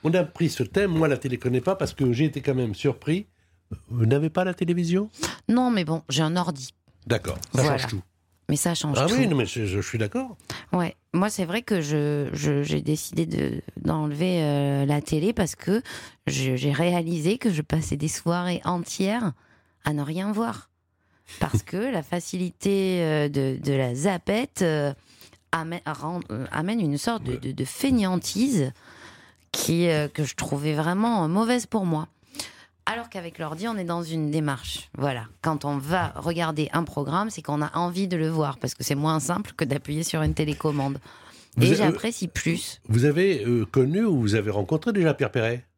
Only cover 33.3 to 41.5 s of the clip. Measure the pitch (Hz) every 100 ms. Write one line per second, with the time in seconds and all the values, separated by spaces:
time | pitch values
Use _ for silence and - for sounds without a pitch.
33.3 | 160 156 160 226 214 170 170 165 160 151
34.3 | 156 151 135 - - - - 139 123 113
35.3 | - 165 151 143 143 139 180 165 - 165
36.3 | 170 165 156 151 165 165 - 139 170 214
37.3 | 185 151 147 151 165 175 175 196 175 160
38.3 | 160 147 135 127 - 131 143 151 156 143
39.3 | 175 214 - 143 143 - 151 165 165 156
40.3 | 156 151 147 156 147 139 139 - - -
41.3 | - -